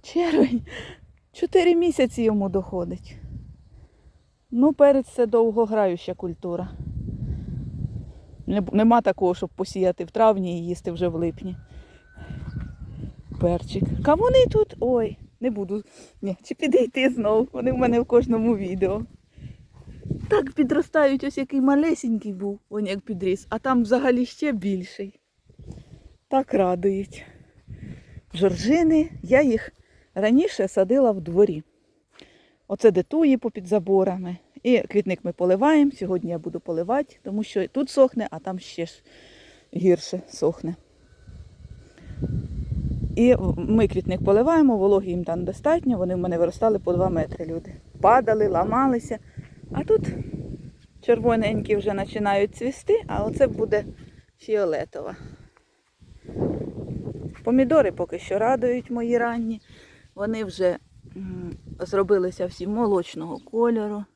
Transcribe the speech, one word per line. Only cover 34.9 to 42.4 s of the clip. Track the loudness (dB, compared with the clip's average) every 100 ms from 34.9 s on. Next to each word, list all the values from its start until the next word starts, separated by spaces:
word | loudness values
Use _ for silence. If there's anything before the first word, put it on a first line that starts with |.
| -2 0 -4
ми | -6
поливаємо, | -2 2 4 4 6 4
сьогодні | 0 -4 -2 -2
я | -6
буду | -8 -10
поливати, | -6 -4 0 -2 -2 -10
тому | -8 -6
що | -4 -4 -4
тут | -4 -2
сохне, | 4 4 4 -6
а | -8
там | -8 -10
ще | -10 -10 -10
ж | -10 _ -20 -20 -20 -20 _ _ 0
гірше | 2 2 0 -10 -10
сохне. | -4 -4 -2 -8 -10 _ _ _ _ -20 -20 -20 -20 -20 -20 -20 -20 -18 -10 -6 -6